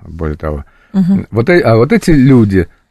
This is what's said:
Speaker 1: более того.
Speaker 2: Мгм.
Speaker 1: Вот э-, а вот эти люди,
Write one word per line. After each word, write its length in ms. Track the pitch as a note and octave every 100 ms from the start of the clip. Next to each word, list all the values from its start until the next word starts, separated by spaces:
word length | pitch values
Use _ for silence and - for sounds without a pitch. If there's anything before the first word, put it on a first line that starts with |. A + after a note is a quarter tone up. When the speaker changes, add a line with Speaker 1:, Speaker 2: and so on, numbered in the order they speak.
| E2+
Speaker 1:
более 300 | D#2+ D#2+ D2+
того. 280 | D#2 D2 - _ _
Speaker 2:
Мгм. 340 | G3 F3 G2 -
Speaker 1:
Вот 180 | G#2 A#2+
э-, 120 | F3
а 140 | - A2+
вот 140 | C3+
эти 200 | A3 -
люди, 560 | D3 C3 B2+ G#2 F#2+ E2 _ _